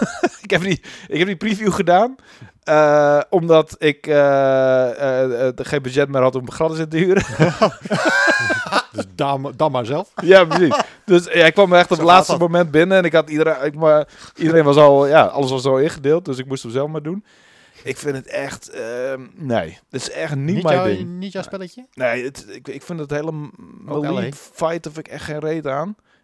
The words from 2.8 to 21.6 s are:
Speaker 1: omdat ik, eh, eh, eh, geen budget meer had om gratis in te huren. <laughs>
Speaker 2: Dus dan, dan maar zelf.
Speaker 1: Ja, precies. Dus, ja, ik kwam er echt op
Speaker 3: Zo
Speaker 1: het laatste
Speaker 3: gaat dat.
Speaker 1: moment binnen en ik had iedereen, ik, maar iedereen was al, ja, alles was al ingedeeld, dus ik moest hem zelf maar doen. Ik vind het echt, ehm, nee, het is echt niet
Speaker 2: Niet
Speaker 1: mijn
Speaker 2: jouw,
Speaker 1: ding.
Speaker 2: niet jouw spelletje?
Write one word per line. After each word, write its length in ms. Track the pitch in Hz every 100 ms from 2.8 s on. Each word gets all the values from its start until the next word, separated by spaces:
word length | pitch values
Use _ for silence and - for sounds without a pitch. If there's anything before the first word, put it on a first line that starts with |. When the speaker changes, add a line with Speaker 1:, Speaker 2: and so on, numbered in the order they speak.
| 151 147 147 147 -
Speaker 1:
omdat 460 | 185 165 165 156 -
ik, 280 | 156 147 -
eh, 840 | 147 143 139 135 135 131 131 127 120 139 131
eh, 240 | 131 120 131
eh, 60 | 123
geen 260 | 131 147
budget 280 | 131 127 139
meer 120 | 135
had 140 | 127 127
om 160 | 127
gratis 280 | - 160 160
in 100 | 160
te 80 | 160
huren. 260 | 185 190 -
<laughs> 1700 | 120 165 - 208 - - 202 - - 571 - - - 1077 202 -
Speaker 2:
Dus 140 | - 95 90
dan, 380 | 139 139 135 120
dan 160 | 156
maar 140 | 131 113
zelf. 260 | 147 196 -
Speaker 1:
Ja, 220 | 170 190 170
precies. 360 | 175 170 285 - - -
Dus, 200 | 180 175
ja, 200 | 165 165
ik 80 |
kwam 180 | 165 196
er 60 | 175
echt 120 | 175
op 40 | 175
Speaker 3:
Zo 40 |
Speaker 1:
het 100 | 165
laatste 200 | 180 185
Speaker 3:
gaat 80 | 160
dat. 80 | 175
Speaker 1:
moment 220 | 170 170
binnen 260 | 147 175 190
en 60 |
ik 100 | 175
had 160 | 160 156
iedereen, 360 | 151 160 143 143
ik, 100 | 147
maar 320 | 160 151 143 - - -
iedereen 280 | 160 165
was 140 | 147 143
al, 300 | 147 139 139
ja, 180 | 151 107
alles 260 | 131 135
was 140 | 131 131
al 140 | 131
ingedeeld, 460 | 151 - 139 160 180
dus 120 | 127
ik 80 | 131
moest 180 | 135
hem 80 | 120
zelf 180 | 120 147
maar 120 | 156
doen. 240 | 151 190 - _ _ _ _ _
Ik 140 | - 127
vind 180 | 147 135
het 120 | 127
echt, 420 | 143 139 127 -
ehm, 520 | - 113 123 127 135 127 -
nee, 340 | 143 113 82 - _
het 120 | 131
is 100 | -
echt 240 | - 160 143
niet 200 | 143 147
Speaker 2:
Niet 80 |
Speaker 1:
mijn 120 | 170 180
Speaker 2:
jouw, 100 | 185
Speaker 1:
ding. 240 | 95 175
Speaker 2:
niet 220 | 180 190
jouw 100 | 190
spelletje? 440 | 175 196